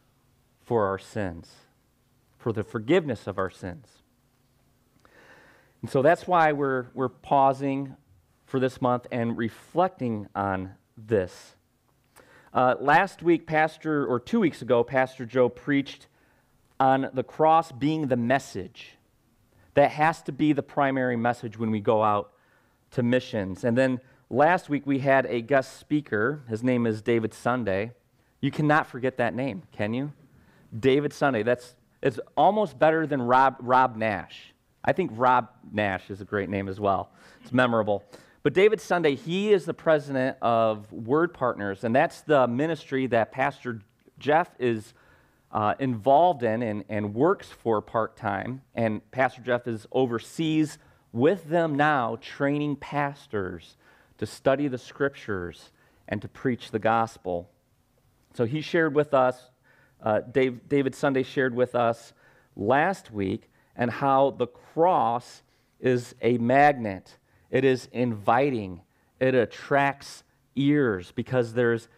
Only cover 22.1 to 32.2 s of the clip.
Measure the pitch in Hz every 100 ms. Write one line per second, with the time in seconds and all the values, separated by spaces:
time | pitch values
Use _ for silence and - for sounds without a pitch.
22.1 | 104 - _ _ _ _ _ _ - 120
23.1 | 127 - 113 95 92 123 117 131 127 _
24.1 | _ - 120 156 175 160 143 139 139 135
25.1 | 135 127 120 117 139 127 - - 151 147
26.1 | 104 117 151 120 110 127 123 117 107 113
27.1 | 117 110 - 123 123 101 95 113 - _
28.1 | _ _ - 139 147 147 151 131 127 127
29.1 | - 117 107 135 104 - - 104 123 147
30.1 | - _ _ _ _ - 113 135 139 147
31.1 | - 143 117 110 123 - _ _ - 139
32.1 | 113